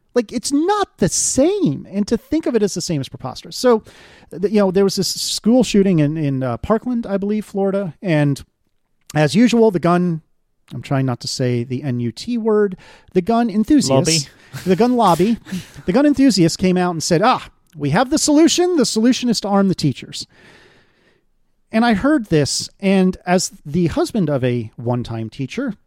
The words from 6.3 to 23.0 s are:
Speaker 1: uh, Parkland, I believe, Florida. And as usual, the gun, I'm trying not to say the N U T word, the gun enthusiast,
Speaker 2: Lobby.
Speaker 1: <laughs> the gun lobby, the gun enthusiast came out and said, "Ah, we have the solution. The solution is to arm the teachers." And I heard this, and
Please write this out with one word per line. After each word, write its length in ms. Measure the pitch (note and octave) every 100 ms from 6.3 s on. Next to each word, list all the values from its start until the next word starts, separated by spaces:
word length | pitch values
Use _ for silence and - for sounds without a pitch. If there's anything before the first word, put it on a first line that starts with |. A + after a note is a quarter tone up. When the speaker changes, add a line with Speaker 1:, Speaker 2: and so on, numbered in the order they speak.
| C3+
Speaker 1:
uh, 160 | C3 A#2
Parkland, 480 | - A3 B3 A#3+ G#3
I 100 | G3
believe, 300 | G3+ G#3+ G3+
Florida. 480 | G3 G3 G3 F#3+ -
And 420 | F3 D3+ C#3+ C3+ - _ _ _ _ _ _
as 200 | D#3 D3+
usual, 360 | D3+ A#3+ A#3 A3
the 100 | E3+
gun, 400 | E3+ F3 F3+ D#3+ _ _ _ _ _
I'm 80 | C3
trying 240 | - C3+ C3
not 140 | A#2+
to 80 | -
say 360 | - B2+ B2
the 180 | B2 B2+
N 160 | C#3+ B2
U 120 | A#2+
T 240 | - - A#3+
word, 400 | A3 G#3 G#3 F3+ - - _
the 80 | F#3
gun 260 | F3 A#3 A#3+
enthusiast, 420 | G3 G#3+ D4+ C3
Speaker 2:
Lobby. 280 | C3+ D#3+ D#3+ C#3+ _ - C#3
Speaker 1:
<laughs> 40 | F3
the 100 | F3+
gun 200 | A#3+ B3
lobby, 420 | G#3 E3 G3 A#3 - F#3 - - -
the 60 |
gun 100 | G3
enthusiast 540 | D4 C4 C4+ G3 E3 -
came 180 | F#3 F3+
out 140 | F3+
and 120 | E3+
said, 200 | - D#3+
"Ah, 260 | A3 A3 - _ _
we 140 | D#3 C#3+
have 220 | E3+ B3+
the 80 | D4
solution. 580 | - D4 E4 - F4+ F4
The 80 |
solution 460 | A3+ A3 A#3 B3 B3
is 100 | A3
to 80 | G3+
arm 200 | G3 G3
the 60 |
teachers." 520 | E3+ D3 - - - - _ - - _ _ _ _ _ _ _ _ _ _ _
And 160 | A3 A#3+
I 80 |
heard 320 | G3+ C4+ D#4 G#3+
this, 420 | D#3 C3+ - - _
and 360 | G3 G3